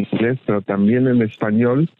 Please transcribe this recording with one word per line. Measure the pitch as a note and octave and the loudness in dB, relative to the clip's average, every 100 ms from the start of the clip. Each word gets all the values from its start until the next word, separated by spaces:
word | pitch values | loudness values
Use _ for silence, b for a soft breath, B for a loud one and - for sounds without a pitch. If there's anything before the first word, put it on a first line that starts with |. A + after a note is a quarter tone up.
| G2+ | -2
inglés, | G2 A2+ C3 - | -2 -2 -2 -4
pero | G#2 | -4
también | - G2+ G2+ B2 C3 | -2 0 2 2 2
en | B2 | 2
español. | A2 - A2 G#2+ A#2+ C3 E3 | 0 -2 -2 0 2 2 -2